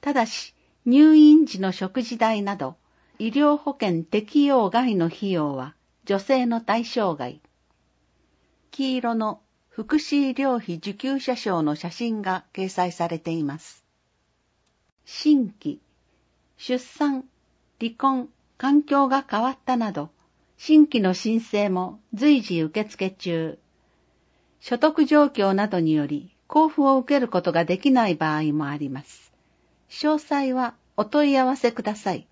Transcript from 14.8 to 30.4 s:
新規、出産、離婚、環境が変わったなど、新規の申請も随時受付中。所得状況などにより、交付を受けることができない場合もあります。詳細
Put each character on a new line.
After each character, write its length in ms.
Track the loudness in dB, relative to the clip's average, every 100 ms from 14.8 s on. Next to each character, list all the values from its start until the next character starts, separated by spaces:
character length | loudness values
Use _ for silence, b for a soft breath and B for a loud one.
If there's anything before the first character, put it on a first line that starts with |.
| _ _
新 500 | _ -6 2 2 2 -6
規、 200 | -10 -10 _ _ _ _ _ _ _ _
出 200 | -6 -6
産、 480 | -6 -4 -2 -2 -8 _ _ _ _ _
離 100 | -8 -2
婚、 320 | -2 -2 -6 _ _ _
環 260 | 2 2
境 260 | 2 0 2
が 160 | 0 -2
変 120 | -4
わ 80 | -4
っ 80 | -6 -4
た 100 | -4
な 160 | -2
ど、 200 | -6 -10 _ _ _ _ _
新 260 | 4 6 6
規 160 | 4
の 120 | 0
申 280 | 0 -2 -4
請 260 | -2 -2 -2
も 320 | -2 -6 -12 _
随 280 | -2 2 2
時 200 | 2 -2
受 240 | -2 -4 -6
付 260 | -6 -8
中。 480 | -6 -6 -4 -6 -10 _ _ _ _ _ _ _ _ _ _
所 160 | -8 0
得 260 | 0 2
状 220 | 2 4 2
況 260 | 2 0
な 160 | 0 -2
ど 140 | -2
に 120 | 0
よ 140 | 0 -2
り、 260 | -6 -10 _ _
交 220 | 0 2
付 140 | 2
を 140 | 2 2
受 140 | 0
け 60 | -2
る 80 | 0
こ 140 | -2
と 100 | 0
が 140 | -2 0
で 120 | 0
き 140 | 2
な 160 | 2 2
い 80 | 0
場 220 | -2 -2
合 160 | -2
も 160 | -2 -4
あ 80 | -6
り 100 | -8
ま 160 | -10
す。 300 | -14 -20 _ _ _ _ _ _ _
詳 280 | -6 -2 -2
細 360 | -2 -4